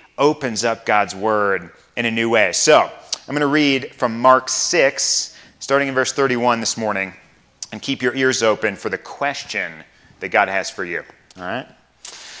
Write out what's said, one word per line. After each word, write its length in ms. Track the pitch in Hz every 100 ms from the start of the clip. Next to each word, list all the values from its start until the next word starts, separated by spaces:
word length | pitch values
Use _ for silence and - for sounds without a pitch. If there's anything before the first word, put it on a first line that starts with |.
| _ -
opens 440 | 147 151 127 107
up 220 | 117 113
God's 300 | - 107 101
Word 560 | 98 107 107 101 95 87 - _ -
in 80 |
a 60 | 117
new 180 | 113 113
way. 240 | 113 95
So 380 | - - 143 - - - - -
I'm 80 |
gonna 120 | 147 147
read 480 | 151 147 135 127
from 260 | - 123 113
Mark 300 | 127 131 -
six, 840 | - - 180 139 - - - - - - -
starting 300 | - 139 139
in 60 |
verse 180 | 131 127
thirty-one 480 | - 135 123 120 117
this 160 | 110 -
morning, 380 | 110 98 95 90 _ _ _ - -
and 80 | 107
keep 220 | - 131
your 120 | 127
ears 280 | 131 131 120
open 340 | 113 104 107 98
for 140 | 107
the 80 | 92
question 720 | - - 139 135 - 104 87 78 - _ _ -
that 80 | 98
God 200 | 110 98
has 220 | 95 90
for 140 | -
you, 180 | 90 80 - - _ 95
all 60 |
right? 220 | 90 117 147 _ _ _ - - - -